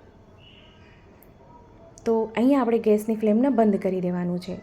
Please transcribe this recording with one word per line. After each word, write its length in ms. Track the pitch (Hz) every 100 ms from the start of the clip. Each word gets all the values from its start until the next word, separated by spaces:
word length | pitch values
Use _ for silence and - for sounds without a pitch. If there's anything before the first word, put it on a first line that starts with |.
| - - - - - 320 330 - - - - - - - - - - - - -
તો 280 | 233 226 220 220
અહીંયા 240 | 254 285
આપણે 180 | 233 226
ગેસની 380 | 220 214 214 214
ફ્લેમને 320 | 214 214 277
બંધ 280 | 226 214 196
કરી 240 | 190 185
દેવાનું 380 | 180 180 175 180
છે. 200 | 180 180